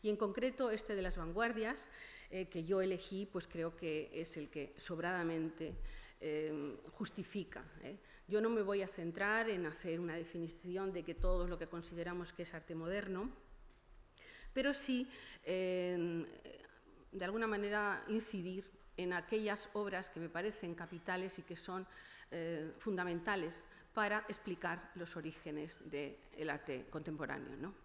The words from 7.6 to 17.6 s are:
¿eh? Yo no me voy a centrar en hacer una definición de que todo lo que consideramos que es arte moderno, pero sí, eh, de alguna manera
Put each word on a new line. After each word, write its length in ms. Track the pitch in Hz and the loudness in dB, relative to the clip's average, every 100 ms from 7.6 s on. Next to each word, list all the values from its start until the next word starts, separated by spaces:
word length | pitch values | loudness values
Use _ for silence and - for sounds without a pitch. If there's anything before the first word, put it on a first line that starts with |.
| 160 160 | -10 -10
¿eh? 140 | - 196 - - - | -10 -10 -14 -18 0
Yo 120 | 208 | 4
no 100 | 226 | 6
me 120 | 226 | 4
voy 200 | 196 202 | 4 4
a 40 | 190 | 2
centrar 600 | - 170 170 202 220 226 | 0 -2 2 4 4 4
en 180 | 190 160 | 2 0
hacer 320 | 156 180 165 | -2 0 0
una 160 | 170 | 0
definición 760 | 165 165 175 165 - 180 185 196 | -2 -4 -4 -4 -4 -2 0 2
de 100 | 180 | 0
que 120 | 165 | -2
todo 340 | 160 180 180 175 | 4 6 6 4
lo 100 | 170 | 0
que 80 | 160 | -4
consideramos 680 | 170 170 170 170 175 170 | -6 -6 -4 -2 -2 -4
que 100 | - | -6
es 120 | 170 | -6
arte 220 | 160 - 165 | -6 -6 -4
moderno, 520 | 165 202 196 185 247 - - - - - - - - - - - - | 0 0 0 -2 -2 -6 -16 -18 -18 -20 -20 -20 -20 -20 -18 -14 -4
pero 200 | 262 269 | 2 4
sí, 360 | 269 - 247 254 - - - | 2 2 2 2 -6 -14 -8
eh, 840 | - 185 185 180 180 180 170 170 - - - - - - - - - | 0 2 4 4 4 2 2 2 -2 -8 -14 -14 -16 -20 -20 -20 -10
de 140 | 196 | -2
alguna 240 | 180 220 220 | 0 4 4
manera 560 | 208 | 4